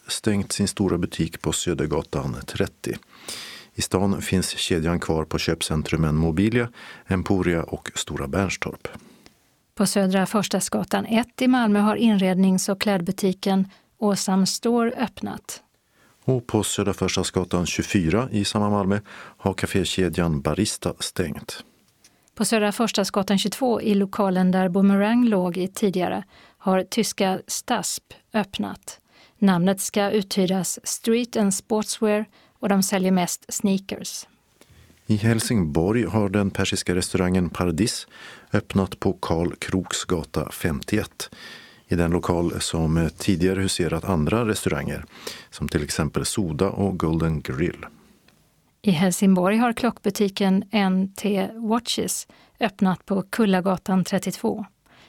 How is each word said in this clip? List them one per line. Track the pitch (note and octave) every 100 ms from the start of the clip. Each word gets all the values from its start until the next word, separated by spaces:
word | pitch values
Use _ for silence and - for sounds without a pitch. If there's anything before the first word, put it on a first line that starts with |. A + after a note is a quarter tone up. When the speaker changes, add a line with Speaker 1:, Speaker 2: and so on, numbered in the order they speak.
| -
Speaker 1:
stängt | - - G2+ F#2+
sin | - G2
stora | - F#2+ E2+
butik | E2+ - E2 -
på | -
Södergatan | D#2+ - D#2+ D2+ D2 - D2 C#2 A1 -
trettio. | - F#2 - - - - - - - - - -
I | -
stan | - F#2 G2+ F#2+
finns | - F#2+ F2
kedjan | - - F2+ D#2+ F2
kvar | - D#2+
på | D#2 D#2
köpcentrumen | - E2 - D#2+ C#2+ D#2+ D#2+ D2+
Mobilia, | E2 D#2+ G#2 A#2+ A#2 - - - -
Emporia | F#2+ E2+ G2 F2 E2+
och | D#2 - -
Stora | - - C#2+ C#2+
Bernstorp. | E2 F#2+ - - - - - - - - _ _ _ _
Speaker 2:
På | - G3
Södra | G#3 F#3+ F#3+ F#3
Förstadsgatan | A3 F#3 G3 - A3 F#3 G3 G3+
ett | A3+ A#3+ -
i | C4
Malmö | B3+ A3+ G#3
har | G#3 A3
inrednings- | A#3 G3+ F#3+ F#3 F#3+ F#3 -
och | G3
klädbutiken | A3 G3 E3+ F#3+ G3 F#3 - F#3+ G3 - _ -
Åsam | G#3 G3 - F#3+ F#3
Store | - A#3 A#3+ A#3 A#3
öppnat. | B3 - G3+ - - - _ _ _ _ _ _
Speaker 1:
Och | - B2+ A#2+
på | A2
Södra | G2 - G2+
Förstadsgatan | F#2+ F#2 - F2 - F2+ F2+ E2+
tjugofyra | - F2 G#2 D#2+ G2 C3
i | G#2
samma | G2+ A2 G#2
Malmö | G#2 F#2+ G2+ - - - -
har | G2+
kafékedjan | F#2 - G2+ F2 - F#2 D#2+ E2+ D2+
Barista | C#2+ D2+ G#2 - - -
stängt. | - - E2+ - - - - _ _ _ _ _ _
Speaker 2:
På | -
Södra | G#3+ A3+ G#3
Förstadsgatan | G3 A3+ - G3 - F#3+ G3
tjugotvå, | G3 - B3+ G#3+
i | A3
lokalen | G3+ G3 - G3 F#3 F#3
där | F#3 F#3
Boomerang | F#3 G3 G3 G3+ A#3+
låg | A#3+ G3+ F3+ F3
i | F#3
tidigare, | - G#3 F3+ F3 - - - - _
har | - F#3+
tyska | F#3 - G#3 - F#3+ F#3 -
Stasp | - - A3+ E3+ - - - _
öppnat. | A3 - - G3+ F#3+ - - _ _ - -
Namnet | G3 F3+ F3+ G3
ska | - G#3+ G3+
uttydas | G#3+ G3 - F#3 F#3+ E3 -
Street | - - - A3+ A#3 A3+
and | G3+
Sportswear | F#3+ - G#3+ G3+ - A3 G#3 G#3+ _ _ _
och | A3
de | G3
säljer | F#3+ F#3+ F#3
mest | F#3 F3 - -
sneakers. | - G3+ F#3+ F#3+ G3 - - - _ _ _ _ - - _ -
Speaker 1:
I | G#2+
Helsingborg | G#2+ A2+ - A#2 E2 D2 F2 A#2
har | G#2 A2 G2+
den | G2+ G2
persiska | - G2 F#2+ -
restaurangen | F2+ F2 F#2+ F2+ F#2 F2
Paradis | - F2+ D#2+ A2 - - - - - -
öppnat | G#2+ - G2+ F#2+ -
på | -
Karl | F2+ - E2 E2+ -
Kroks | - F#2 F2 -
gata | - F2 D2+ - D2
femtioett. | - F2+ C#2+ - G#2+ - - - - - - - - -
I |
den | F#2 E2+
lokal | F2 - E2+ E2+ -
som | - E2+ D#2+ D#2+ E2 -
tidigare | - F#2 F#2 F#2+
huserat | F#2+ - E2 E2
andra | F2 F2+ D2+ A2 A#2
restauranger, | G2+ - D2 D2 D2 D#2 - - - -
som | - C#2+
till | D#2+
exempel | D2 - D2 -
Soda | - - F#2 D2+ F#2+
och | - G2 F#2
Golden | E2 D#2+ E2 D#2
Grill. | - C2 F2 - - - _ _ _ _ _ _ _ _
Speaker 2:
I | -
Helsingborg | D#3+ F#3+ F3+ G3 F#3 F3+ G#3+
har | A#3+
klockbutiken | A#3 A#3+ A3+ G#3+ F#3+ G3+ G3 G3 F#3+ -
N | A3 F#3+ F#3 F#3+ -
T | G3+ G3+ G3
Watches | A3+ A3+ A3+ A#3 - F3+ - - - _ -
öppnat | A#3 - F#3+ F3 -
på | G3
Kullagatan | F#3 - G#3+ F#3 F#3 F3+ - F#3
trettiotvå. | F3 G3 - - A#3 G3+ G#3 _ _ -